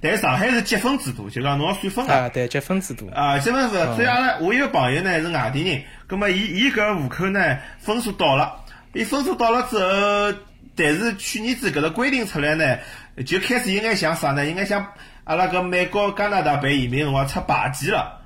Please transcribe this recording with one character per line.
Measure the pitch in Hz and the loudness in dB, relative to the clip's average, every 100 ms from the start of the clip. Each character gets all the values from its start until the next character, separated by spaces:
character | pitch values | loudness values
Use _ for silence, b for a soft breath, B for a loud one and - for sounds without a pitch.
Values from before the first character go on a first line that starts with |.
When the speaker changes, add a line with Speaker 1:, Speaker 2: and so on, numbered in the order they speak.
Speaker 1:
但 | 151 208 | 0 2
上 | 185 156 | 2 2
海 | 220 | 2
是 | 240 | 2
积 | - 214 | 2 0
分 | 233 277 | 2 0
制 | - | -2
度， | 117 101 | -6 -6
就 | 120 | -4
讲 | 135 139 | 0 0
侬 | 156 | 0
要 | |
算 | 196 190 | -2 -4
分 | 196 269 | -2 2
个。 | |
Speaker 2:
啊， | 139 123 | 2 2
对， | 127 123 | -2 -2
积 | 143 | -2
分 | - 190 | -2 -2
制 | 185 | -2
度。 | 113 98 | -10 -8
Speaker 1:
啊， | 139 143 143 | -2 0 2
积 | 139 | 2
分 | 254 254 | 2 2
制 | 196 | 0
度。 | |
Speaker 2:
嗯。 | 156 117 | 0 2
Speaker 1:
所 | |
以 | 247 | 2
阿 | 247 | 2
拉， | 254 - | 2 0
我 | 165 | 0
有 | 247 277 | 2 2
个 | |
朋 | - 127 | 2 2
友 | 139 | 0
呢 | 185 170 | 0 0
是 | 165 | 0
外 | 160 117 | -2 -2
地 | 135 | -2
人， | 175 143 B B B | -2 -2 B B B
葛 | 190 | -2
末 | 202 | 0
伊， | 185 | 0
伊 | 208 180 262 | -2 0 0
搿 | 208 214 196 | 2 0 0
户 | 135 | -2
口 | - 190 | -2 -2
呢 | 196 170 139 B B | 2 2 0 B B
分 | - 220 | -4 -2
数 | 233 | -2
到 | 196 170 135 | 0 2 4
了， | 123 - B B B | 2 -2 B B B
伊 | - | -4
分 | 226 277 | -2 0
数 | 277 349 | 0 2
到 | 233 | 2
了 | 233 240 | 2 2
之 | 220 | 0
后， | 185 196 202 202 208 196 - - - - | 2 2 4 2 2 -2 -10 -20 -16 0
但 | 156 151 | 2 4
是 | 233 208 | 0 -2
去 | - - | -6 -6
年 | 220 254 | -4 -2
子 | 202 | 0
搿 | 147 | 0
只 | 156 | 0
规 | 160 262 | 0 0
定 | 269 214 | 0 -2
出 | 156 | -2
来 | 147 156 | 0 2
呢， | 151 117 B B B - 127 | 2 0 B B B -10 -2
就 | 180 | -2
开 | 190 240 | 2 0
始 | 214 | 2
应 | 190 | 0
该 | 220 208 | 0 0
像 | 160 165 | 0 0
啥 | 151 | 0
呢？ | 139 143 | 0 0
应 | 175 | -2
该 | |
像 | 196 202 196 - B B - | -2 -2 -4 -14 B B -4
阿 | 160 | 0
拉 | 185 | 2
搿 | 180 | 2
美 | 180 180 180 | 0 0 0
国、 | 202 202 | 2 0
加 | 196 208 | 0 0
拿 | 202 | 2
大 | 151 139 | 2 2
办 | 131 | 2
移 | 143 123 | 0 0
民 | 127 | 0
辰 | 147 | 0
光 | 135 139 | 0 0
出 | 202 | -2
排 | - 143 104 | -2 0 0
期 | 135 147 | -4 -2
了。 | 196 - - | -2 -2 -10